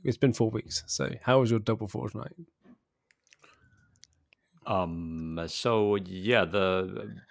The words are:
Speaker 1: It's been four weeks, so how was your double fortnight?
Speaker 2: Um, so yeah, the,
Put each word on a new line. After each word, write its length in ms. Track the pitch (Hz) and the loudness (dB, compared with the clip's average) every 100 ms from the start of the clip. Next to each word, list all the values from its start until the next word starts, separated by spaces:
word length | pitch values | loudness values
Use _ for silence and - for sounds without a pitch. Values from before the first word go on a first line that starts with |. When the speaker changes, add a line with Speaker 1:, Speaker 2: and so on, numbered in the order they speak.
Speaker 1:
It's 140 | - 117 | -4 2
been 160 | 139 | 2
four 160 | 113 113 | 2 0
weeks, 340 | 110 - - - | 0 -6 -8 -6
so 260 | - 67 - | -4 -4 -2
how 180 | - 131 | 2 4
was 100 | 120 | 4
your 80 | 113 | 2
double 280 | 104 110 107 | 0 -2 -4
fortnight? 440 | - 104 - - - 165 _ - - _ _ _ _ _ _ - _ _ _ _ _ - _ _ _ _ _ - | -6 -6 -8 -12 -14 -20 _ -20 -20 _ _ _ _ _ _ -20 _ _ _ _ _ -20 _ _ _ _ _ -2
Speaker 2:
Um, 760 | 101 87 85 85 82 80 82 82 | 0 0 -2 -6 -6 -6 -6 -6
so 520 | - 120 113 104 101 | -2 2 4 4 2
yeah, 480 | 92 92 98 120 87 | -2 -6 2 4 4
the, 680 | 98 95 92 92 98 107 - - | 2 2 2 0 -6 -10 -12 -14